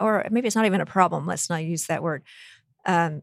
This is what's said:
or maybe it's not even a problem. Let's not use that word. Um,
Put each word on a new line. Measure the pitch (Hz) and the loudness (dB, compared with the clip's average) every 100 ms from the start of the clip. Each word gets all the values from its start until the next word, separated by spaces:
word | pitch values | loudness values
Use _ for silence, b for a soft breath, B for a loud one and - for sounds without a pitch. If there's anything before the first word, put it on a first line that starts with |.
or | 220 208 - | 0 0 0
maybe | 226 247 | 0 0
it's | 220 | 2
not | 220 | 2
even | 190 | 2
a | 156 | 0
problem. | 190 175 165 156 | 4 4 2 -4
Let's | 175 - | -4 -4
not | 165 | -4
use | 160 165 - | -4 -6 -4
that | 160 | -4
word. | 165 156 - B B B B _ | -2 -6 -8 B B B B _
Um, | - 180 165 151 | 0 2 2 -2